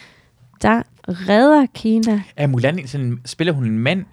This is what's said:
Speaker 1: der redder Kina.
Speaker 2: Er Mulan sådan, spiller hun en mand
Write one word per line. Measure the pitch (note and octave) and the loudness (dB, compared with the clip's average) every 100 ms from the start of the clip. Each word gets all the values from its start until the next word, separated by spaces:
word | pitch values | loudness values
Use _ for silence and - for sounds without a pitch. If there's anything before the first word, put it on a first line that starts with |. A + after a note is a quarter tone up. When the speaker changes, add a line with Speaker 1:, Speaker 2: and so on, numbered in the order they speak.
| - _ _ _ _ - | -20 _ _ _ _ -4
Speaker 1:
der | G#3+ A#3 - _ - | 0 0 -2 _ -10
redder | F3 F#3+ G#3 C#4+ D4+ B3+ | -6 0 4 6 4 2
Kina. | - A3 A3+ A3+ G#3 - - | -2 -2 0 0 -2 -4 -4
Speaker 2:
Er | C#3+ | -2
Mulan | B2 C3+ F3 B2+ | 0 0 -2 -8
sådan, | C#3+ B2 B2 - | -6 -6 -6 -10
spiller | - E3+ | -4 -2
hun | C#3 A2+ | 0 -2
en | A2 | -2
mand | C3 F#3 - | -2 -2 -6